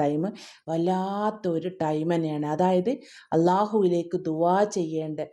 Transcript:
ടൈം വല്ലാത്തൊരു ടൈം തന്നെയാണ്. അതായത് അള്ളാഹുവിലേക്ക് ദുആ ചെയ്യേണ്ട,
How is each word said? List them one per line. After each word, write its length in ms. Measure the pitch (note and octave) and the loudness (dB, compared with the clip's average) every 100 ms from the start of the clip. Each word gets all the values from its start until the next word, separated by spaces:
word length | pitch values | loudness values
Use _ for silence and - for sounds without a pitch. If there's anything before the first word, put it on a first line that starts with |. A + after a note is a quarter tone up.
ടൈം 220 | D3 D3+ F#3+ G#3+ - - - | 0 0 -4 -6 -16 -16 -6
വല്ലാത്തൊരു 1040 | E3 F3 F#3 F#3+ G3+ G#3+ G#3+ F3+ E3 F3 F#3 | -2 0 0 -2 -2 -2 -2 -2 -2 -4 -4
ടൈം 260 | D#3 D#3 D#3+ E3+ | -2 0 0 0
തന്നെയാണ്. 320 | D#3 D3+ D3+ | 0 -2 -2
അതായത് 440 | D3+ F#3 F#3 F3+ C#4 - - - | 2 2 2 0 -4 -8 -20 -2
അള്ളാഹുവിലേക്ക് 880 | D#3+ E3+ F#3 G#3+ G#3+ F#3 E3+ E3+ F3+ | 2 4 4 2 2 2 2 -2 -4
ദുആ 340 | E3 D#3+ E3+ F#3+ G#3 | -4 0 2 4 2
ചെയ്യേണ്ട, 500 | G#3 D#3+ D#3+ D#3 D3+ D3+ | 0 -4 -4 -6 -8 -10